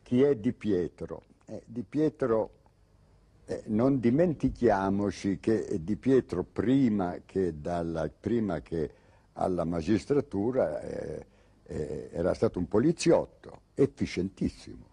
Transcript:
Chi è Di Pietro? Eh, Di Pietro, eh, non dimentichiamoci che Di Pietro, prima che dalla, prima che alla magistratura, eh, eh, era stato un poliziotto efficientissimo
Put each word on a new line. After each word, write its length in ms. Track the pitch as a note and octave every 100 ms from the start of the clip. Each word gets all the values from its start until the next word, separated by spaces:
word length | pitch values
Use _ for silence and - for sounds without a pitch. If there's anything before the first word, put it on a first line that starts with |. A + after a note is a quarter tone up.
| -
Chi 160 | B2
è 140 | C#3+ C3+
Di 160 | A2
Pietro? 720 | - G#2+ F2+ D#2+ - E2 D#2+ _ _ -
Eh, 180 | G#2+ -
Di 160 | A#2
Pietro, 680 | A2 C#3 D#3 - C3 A2 G#2 - _ _ _ _ _ _ _ _
eh, 200 | - - -
non 320 | G#2+ C3 C#3
dimentichiamoci 1400 | A#2 C3 F3+ C#3+ C3 - A#2 F#2+ G2 G2 G2+ - G2+ F#2+
che 400 | - A2 C#2 -
Di 140 | D#2+ G#2
Pietro, 480 | B2 C3 - E2+
prima 720 | E2+ - G2 C3+ B2+ G#2 F2 D#2 -
che 340 | F#2+ F2+ D#2
dalla, 480 | D#2 F2 E2+ D#2+ D#2
prima 520 | - G#2 A#2 G#2+ D#2+
che 280 | - E2 - - _ _ _
alla 320 | - F2 F2
magistratura, 1160 | E2 F2 D#2+ G#2+ - C#3+ - F#2+ G#2+ C3 F2 C#2
eh, 460 | - - D2+ D2+ D2 _ _ _
eh, 460 | - D#2+ D2 D2 -
era 220 | D#2+ F2
stato 260 | D#2+ A2+ F#2
un 80 | E2+
poliziotto 920 | G#2 C#3+ E3 E3+ A#2+ C2+ - - - _
efficientissimo 1080 | - C#3 - - - F#2 - - - - - -